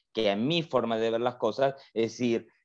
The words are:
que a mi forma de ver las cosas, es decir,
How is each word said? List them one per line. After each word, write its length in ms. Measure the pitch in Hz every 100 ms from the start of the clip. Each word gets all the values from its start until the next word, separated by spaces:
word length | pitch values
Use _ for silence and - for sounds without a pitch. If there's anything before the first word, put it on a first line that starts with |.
| _
que 180 | 110 107
a 40 | 101
mi 280 | 127 170
forma 340 | 160 127 113 113
de 140 | 113
ver 100 | 113
las 140 | 123 120
cosas, 400 | 113 107 135 135 -
es 200 | 107 113
decir, 340 | - 123 113 - _